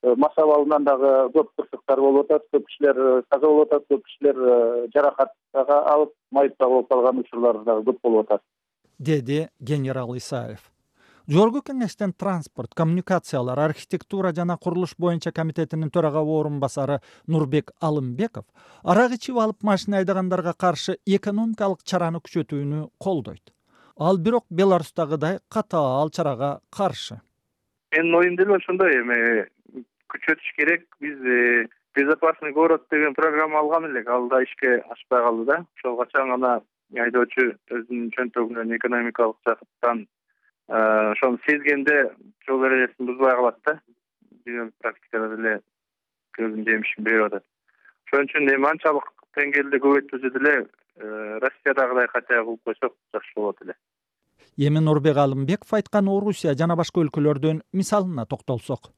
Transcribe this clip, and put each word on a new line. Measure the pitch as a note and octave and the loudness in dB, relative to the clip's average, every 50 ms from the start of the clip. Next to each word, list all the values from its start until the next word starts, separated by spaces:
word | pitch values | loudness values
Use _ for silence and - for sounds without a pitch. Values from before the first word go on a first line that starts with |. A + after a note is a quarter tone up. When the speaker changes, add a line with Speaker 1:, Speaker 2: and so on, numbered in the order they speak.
| - | 4
Speaker 1:
Э, | B2+ B2 | 2 2
мас | B2 C#3+ D3+ - | 4 2 0 2
абалынан | - D#3 D3+ D3+ D3 D3 D3 D3+ D3 D3 | 2 4 4 4 4 4 2 2 2 2
дагы | C#3+ C#3 C3 C#3 C#3 C3 C3 C3+ B2 B2+ | 2 2 4 4 4 4 4 2 2 2
көп | D#3+ D3+ - _ | 0 0 0 _
кырсыктар | - C#3+ - - - _ - C3+ C3 | -10 -10 -10 -10 -14 _ -2 0 4
болуп | C3+ C#3 C3+ C#3 C#3+ C#3+ | 4 4 4 4 4 2
атат. | D#3 D3+ D3+ _ - | 0 0 0 _ -2
Көп | C#3+ - | -2 -2
кишилер, | _ - - C#3+ C#3+ C3 | _ -6 0 2 2 2
э, | B2+ C3 C3 B2+ B2+ A#2+ _ | 4 2 2 2 2 2 _
каза | - C3+ C#3+ | 0 2 4
болуп | D#3 D3+ D3+ D3+ D3+ | 4 6 6 4 4
атат, | D3+ C#3+ C#3+ _ | 2 -2 2 _
көп | C#3+ C3+ - | -2 -2 -2
кишилер, | - - _ C#3+ C#3+ C3+ | -8 -16 _ 2 2 2
э, | C3 B2+ B2 B2 A#2+ A#2 A#2 A#2+ A#2+ A#2+ A2+ A2+ | 4 4 4 4 6 4 2 0 -2 -4 0 _
жаракат | C#3+ D3 C#3+ - - C3+ C3+ - _ _ _ - | 2 2 2 2 2 -2 -2 -2 _ _ _ -2
дагы | C3+ C3 C#3 C#3+ D3 D3 C#3 D3 | -2 2 4 2 2 4 4 4
алып, | D3 D3+ D3+ - _ _ _ | 4 2 0 -2 _ _ _
майыпта | - C#3 C#3 C#3 - _ C3 | 2 2 2 2 2 _ 2
болуп | B2 C3 B2+ B2 - | 4 4 2 2 2
калган | C3+ B2+ A#2+ B2+ B2+ B2+ A#2 | 2 4 4 2 2 0 -4
учурлар | - - A#2 A#2 A#2+ A2+ G#2+ G#2+ | -6 -4 0 2 2 2 2 0
дагы | A#2 A2+ A2 A2 A2 | 0 0 0 2 -2
көп | - - - | -4 0 0
болуп | A#2+ A2+ A2 G#2+ - | 2 2 2 2 2
атат. | G#2+ G2+ _ _ _ _ _ _ _ _ _ _ _ _ | 0 -2 _ _ _ _ _ _ _ _ _ _ _ _
Speaker 2:
Деди | C#3+ C#3+ D#3+ D3 B2 A#2+ C#3+ D3+ D#3+ - _ _ | -2 0 0 0 0 -2 -4 -4 -4 -6 _ _
генерал | C#3 A#2+ D3+ D3 C3+ C3 C3 C3 B2 A#2 B2 | -6 -4 -4 -2 -2 -4 -4 -6 -6 -6 -8
Исаев. | B2+ - - D3 B2 A#2 A2+ A2 - _ _ _ _ _ _ _ _ _ _ _ _ _ | -10 -10 -8 -8 -8 -8 -8 -12 -16 _ _ _ _ _ _ _ _ _ _ _ _ _
Жогорку | - C#3+ E3+ G#3+ A3+ A3+ C#4+ - | 0 4 4 4 4 2 -2 -6
Кеңештен | - C#4 C4 A#3+ F#3+ - _ G#3+ G3 F3 | -6 -6 -4 -4 -6 -4 _ -6 -6 -6
транспорт, | _ - G3 F#3 E3+ C#3+ - _ - A#2 - _ | _ -4 -4 -4 -4 -6 -10 _ -12 -12 -10 _
коммуникациялар, | - E3 D#3+ E3+ F3+ F3+ - F#3+ E3+ - - - C3+ B2 B2 B2+ | -2 0 0 0 0 0 0 -2 -2 -2 -2 -4 -4 -2 -2 -2
архитектура | C3+ D3 D#3 D3+ - - _ F#3 F3+ - _ - G3 F#3+ F#3 | 0 0 0 -2 -4 -6 _ -6 -6 -6 _ -6 -4 -2 -2
жана | D#3+ D#3+ F3 F3 F3 | -2 -2 -2 -4 -4
курулуш | - - F3+ E3 F3 F3+ D#3 - | -4 -4 -4 -2 -2 -4 -4 -4
боюнча | - E3 F3 E3+ E3 - E3+ | -2 -2 0 0 0 -4 -6
комитетинин | - - D#3+ D#3+ D3+ - D#3+ - - D#3+ D#3+ D3 | -4 -4 -4 -4 -2 -4 -4 -4 -4 -6 -6 -2
төрага | - F3 D#3+ D#3 C#3 D#3 | 0 0 0 2 0 0
орун | D#3 D3+ D#3+ D#3 D3 D3+ D3 C#3+ | -2 0 0 -2 -2 -2 -4 -4
басары | C3 C3 - D3 C#3 C3 D3 C3+ _ - - _ _ | -4 -4 -2 -4 -4 -2 -4 -4 _ -12 -20 _ _
Нурбек | - D#3+ D#3 D#3+ C3 C#3 D3+ C3 - - _ | -2 0 0 0 2 0 -2 -2 -2 -12 _
Алымбеков | - D#3+ D3+ D3 C3 B2+ A#2+ A#2+ G#3 A3+ _ - G#2 _ _ _ _ - - - _ | -4 -2 -2 -2 -4 -4 -4 -4 -6 -6 _ -12 -16 _ _ _ _ -20 -20 -10 _
арак | E3 F3 G#3 B3 B3 B3 | 2 4 4 4 2 0
ичип | A3+ - - B3+ | -4 -8 -4 -2
алып | A#3+ A3 A3 G#3 _ - | -2 -2 -2 -2 _ 0
машина | G#3+ G3+ F#3 - - G3+ | 0 0 0 0 -2 -2
айдагандарга | G3 F#3+ F3 G3 F#3+ F#3 F3+ F#3 F3+ E3 F3 E3 | -2 0 0 -2 -2 -2 -2 -2 -2 -2 -4 -4
каршы | _ - F3+ E3 C#3 - - F#3 - _ | _ 0 0 0 0 -4 -6 -6 -6 _
экономикалык | - G3 G3 - G#3 G3+ G#3 A3+ A3+ A3 - G#3 G3 F#3 - _ | 0 0 0 0 -2 -4 -2 -2 -4 -2 -2 -2 -4 -4 -4 _
чараны | - F#3+ F3+ F3 E3 E3 E3+ | -4 -2 -2 -2 -2 -4 -6
күчөтүүнү | _ - - F3 D3 _ D3 C#3+ C#3+ C#3+ D3 D#3 D3+ - _ _ | _ -6 -6 -6 -4 _ -4 -6 -4 -4 -4 -6 -8 -10 _ _
колдойт. | - F#3+ F#3+ D#3 A2+ - - - _ _ _ _ _ _ _ _ _ _ _ | -6 -4 -4 -4 -6 -8 -14 -18 _ _ _ _ _ _ _ _ _ _ _
Ал | - D3+ E3+ F#3+ F#3 | -2 2 2 2 2
бирок | D#3+ G#3+ A#3+ A#3+ _ _ | 2 0 0 0 _ _
Беларустагыдай | E3+ E3 F#3+ G3+ F#3 E3+ D#3 - _ - E3 C#3+ D#3 D3+ C#3+ D#3+ F#3+ - _ _ | -2 2 4 4 4 2 0 -4 _ -4 -2 -2 -2 -2 -2 -4 -4 -6 _ _
катаал | - A3 G#3+ _ - E3 D3 C3 B2+ C3+ D3+ D#3 | -6 -6 -6 _ -2 0 0 0 0 0 -2 -2
чарага | - - E3 D3 C3+ A2+ C3+ C#3+ C#3+ - _ _ | -2 -4 -2 -2 -2 -2 -4 -4 -4 -8 _ _
каршы. | - - G3+ F3+ A#2+ - - - A2+ A2+ _ _ _ _ _ _ _ _ _ _ _ _ _ _ | -6 -4 -2 -2 -2 -6 -12 -14 -16 -18 _ _ _ _ _ _ _ _ _ _ _ _ _ _
Speaker 3:
Менин | - D#3+ E3 E3+ E3 | -2 0 0 2 4
оюм | E3+ F3 F3+ F3 | 4 4 2 2
деле | F3 F#3 G3+ G3+ | 0 2 2 2
ошондой, | F#3 - - F3+ F#3 F#3+ F3 D3 B2+ | 0 0 -4 0 2 2 2 2 2
эми | A#2+ B2 A#2+ A#2 A#2 A#2 A#2 A2 G2 - _ _ _ _ _ C3 A#2+ _ _ _ _ _ - | 0 0 0 2 2 2 2 0 -2 -4 _ _ _ _ _ -20 -20 _ _ _ _ _ -16
күчөтүш | - - - D#3 - - - - | -8 -4 -4 -4 -4 -4 -12 -4
керек. | - D3 D3+ E3+ E3+ - _ _ _ | -2 0 0 0 -2 -4 _ _ _
Биз, | C#3+ D3+ D3 C#3 C3 | -12 -12 -10 -6 -2
э, | B2+ B2 A#2+ A#2+ A#2+ A#2+ A#2+ A2+ A2+ _ _ _ _ _ | 0 2 2 2 2 2 2 0 -2 _ _ _ _ _
«Безопасный | C#3 C#3 C#3 D#3+ D#3 - D#3+ D#3+ - D#3 D3+ | 0 2 2 2 2 2 0 0 -2 -6 -4
город» | C#3 D3+ D#3+ E3 E3 D#3 - _ | 0 2 4 4 4 2 0 _
деген | - D3+ D3+ D3+ C#3 | 0 0 0 0 0
программа | C#3+ D#3 D#3+ D3+ D3+ D#3 D#3 D#3 D3+ | 0 0 0 2 0 0 0 0 0
алган | D3+ D3+ D#3+ E3 D#3+ | 0 2 0 -2 -2
элек, | D#3 C3+ B2 G#2+ | -2 -6 -6 -4
ал | A#2 B2 B2 B2 | -2 -2 -2 0
да | A#2+ C3 C3 B2+ | 0 0 0 0
ишке | - - - - B2+ B2 A2+ - - | 0 -4 -4 0 0 0 0 -2 -8
ашпай | A#2 - - _ B2+ B2 | -18 -20 -4 _ 0 2
калды | A#2+ A#2+ A#2 A2+ A2+ | 2 2 0 0 0
да. | B2+ C#3+ E3 F3 _ _ | 0 -2 -2 -2 _ _
Ошол | - - C3 A#2+ | -8 -6 -6 -4
качан | A#2+ B2 - - C#3+ C3+ C3 | -4 -6 -2 -2 -2 -2 0
гана | B2+ B2 C3 B2 A#2+ A2 - _ _ _ _ _ - | -2 0 2 0 0 0 -4 _ _ _ _ _ -6
айдоочу | B2 A#2 A#2+ A#2 B2 A#2+ A#2 - - B2+ A#2+ - _ _ _ | -4 -4 0 2 2 0 2 2 0 0 0 0 _ _ _
өзүнүн | A#2+ A#2+ A2+ A#2+ B2 A#2+ A#2+ A#2 - | -8 -8 -8 _ -8 -6 -6 -6 -6
чөнтөгүнөн | - B2+ A#2+ _ A#2+ A#2 A2 A#2+ A#2+ A2+ A2+ A#2 | -6 -6 -4 _ -4 -4 -4 -4 -6 -6 -4 -4
экономикалык | A#2 A#2+ A#2+ A#2+ A#2+ A#2 A#2+ A2+ - A#2 A2 A2 _ _ | -4 -2 -2 -2 -2 -2 -4 -2 0 0 0 -2 _ _
жактан, | A#2+ A2+ - - _ _ _ - A#2+ A#2 A2+ G#2 _ _ _ _ _ _ _ _ _ _ _ _ | -4 -4 -4 -6 _ _ _ -2 -2 -2 -2 -6 _ _ _ _ _ _ _ _ _ _ _ _
э, | - A#2 A2+ A2 A2 A2 G#2+ A2 G#2+ G#2+ | -4 -2 0 2 2 2 2 2 0 0
ошону | - - C3 B2 A#2 - | 0 0 0 0 -2 0
сезгенде | - D3+ D3 C#3+ D3 D3 C#3 C3+ D3 D3 C#3+ C3+ A2+ - _ - - _ _ _ | -2 -2 0 0 0 0 0 0 2 2 2 2 0 -4 _ -20 -20 _ _ _
жол | - C3+ C3 C3 | -4 -2 0 2
эрежесин | C3 C3 C3 B2+ A#2+ - _ B2+ | 2 2 2 0 0 -2 _ -6
бузбай | B2 B2+ B2+ C3+ C3 B2+ | -6 -2 2 2 2 4
калат | B2 B2 A#2+ A2+ _ _ | 4 2 0 0 _ _
да. | D3 D#3 D#3+ _ _ _ _ _ _ _ _ _ _ _ _ _ | -4 -4 -4 _ _ _ _ _ _ _ _ _ _ _ _ _
Дүйнөлүк | A#2+ A#2+ A#2+ A#2 A2+ _ _ | -12 -10 -10 -10 -10 _ _
практикада | - A2+ G#2+ _ _ _ - A2+ A2 A2 A2 | -8 -8 -8 _ _ _ -6 -6 -4 -4 -6
деле | A2 A2+ A2 G#2+ G#2 _ _ _ _ _ _ _ _ _ _ _ _ _ _ - | -4 -4 -4 -4 -4 _ _ _ _ _ _ _ _ _ _ _ _ _ _ -10
көздүн | - A2+ A2 G#2+ A2 G#2+ | -6 -6 -6 -4 -6 -2
жемишин | A2 A2 G#2+ G#2+ - - - G#2+ | -2 -2 -2 -2 -6 -8 -6 -4
берип | G#2+ A2+ A2 G#2+ | 0 0 0 0
атат. | G#2 G#2 G2 _ _ _ _ _ _ _ _ _ - _ _ _ | 0 -4 -8 _ _ _ _ _ _ _ _ _ -20 _ _ _
Ошон | - - C#3 C#3+ | -2 -2 -2 -2
үчүн | C#3 - D#3 D3 C3+ C3+ | -2 -2 -2 0 2 2
эми | C3+ C3+ C#3+ | 2 2 0
анчалык | D#3+ E3 - D#3+ D3+ C#3+ - - _ _ _ _ _ | -2 0 0 0 0 0 -4 -6 _ _ _ _ _
деңгээлде | C#3+ C#3+ C#3+ C#3+ C#3+ C#3 C#3 C#3 C3 | -4 -4 0 0 -2 0 0 -2 2
көбөйтпөсө | C3 C#3 C#3 C#3+ C#3 C#3 - B2+ C3+ C3 B2+ | 4 4 4 4 0 -2 -10 -6 -6 -4 -4
деле, | C3 C3+ D3 D3 C3 G#2 - _ _ _ _ _ | 0 0 2 2 0 -2 -6 _ _ _ _ _
э, | _ A2 G#2+ G#2+ G#2+ G#2+ G#2+ G#2+ A2 B2 | _ -14 -12 -10 -10 -10 -10 -8 -4 -4
Россиядагыдай | C3+ - _ _ C#3+ C3+ C#3 C3 B2 B2 B2+ B2 | -6 -6 _ _ -2 0 2 0 0 2 0 0
катя | A#2 - B2 A#2 - B2 A#2 A2+ | 0 -2 -6 -4 -2 -2 -2 -2
кылып | A2+ A#2+ A2+ _ | -2 -8 -8 _
койсок | A#2 A2 _ - - _ _ _ _ - | -8 -6 _ -4 -6 _ _ _ _ -10
жакшы | G#2 - - - | -10 -10 -10 -8
болот | A2 G#2 G2+ F#2+ _ | -6 -6 -6 -6 _
эле. | - F#2 - _ _ _ _ _ _ _ _ _ _ _ _ _ _ _ _ | -14 -18 -18 _ _ _ _ _ _ _ _ _ _ _ _ _ _ _ _
Speaker 2:
Эми | - C#3 D3 D3+ D#3 | -2 0 2 2 2
Нурбек | D#3+ D#3 D#3 D3+ C#3 D#3 C#3+ | 2 2 2 2 2 2 4
Алымбеков | C#3+ C#3+ C#3 C3+ C3+ C#3 C3 F#3 - - _ - | 4 2 2 0 -2 -2 -4 -4 -4 -4 _ -2
айткан | G#3+ G3+ - - G#3 G3 | -2 -2 0 0 0 0
Орусия | G3 G3 G3 G3+ G#3 G3 - - E3 D3 | 2 0 0 -2 -2 -4 -2 -2 -4 -2
жана | B2+ D#3+ E3+ E3+ | 0 0 0 0
башка | E3 E3+ - _ F3+ | 0 -2 -2 _ 0
өлкөлөрдүн | E3 D3 - D#3+ D3 D3+ D3 C#3 C#3 D#3 D#3 D#3 - _ - | -2 0 0 0 2 2 2 2 0 -2 -2 -2 -6 _ -4
мисалына | F#3+ F#3+ - G#3+ G#3 F#3+ F3+ F3 C3 A2+ | -4 -2 0 0 0 0 0 -4 -6 -6
токтолсок. | - C3+ - _ - C3 A2+ - - C#3 - _ - _ | -6 -8 -10 _ -6 -6 -6 -4 -8 -8 -8 _ -20 _